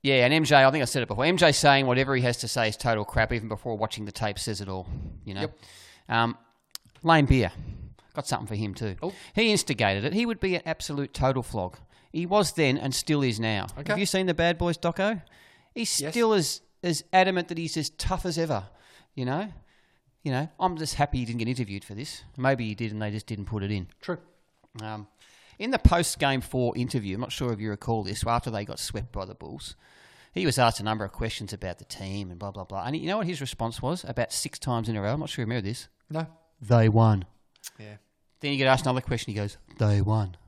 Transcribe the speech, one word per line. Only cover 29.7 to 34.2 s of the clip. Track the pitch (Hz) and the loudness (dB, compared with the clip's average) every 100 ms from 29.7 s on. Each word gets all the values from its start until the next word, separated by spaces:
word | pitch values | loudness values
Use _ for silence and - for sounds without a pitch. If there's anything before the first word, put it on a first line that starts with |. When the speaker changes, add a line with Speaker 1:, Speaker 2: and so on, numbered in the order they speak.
| - _ - - - _ | -16 _ -20 -20 -20 _
Speaker 1:
he | - | -2
was | 175 131 | 0 4
asked | 117 - | 4 4
a | |
number | 107 107 | -4 -2
of | 98 | -4
questions | - 113 - 101 | -4 -6 -6 -10
about | 104 92 85 | -8 -10 -10
the | |
team | - - 95 98 92 | -14 -12 -8 -8 -8
and | 87 | -10
blah, | 101 | -12
blah, | 98 | -12
blah. | 92 98 | -10 -8
And | 98 | -6
you | 156 165 | -6 -4
know | 208 | -4
what | 180 | -4
his | 156 | -6
response | 135 - 147 - | -8 -4 -6 -4
was | 127 175 - | -6 -6 -6
about | 123 | -4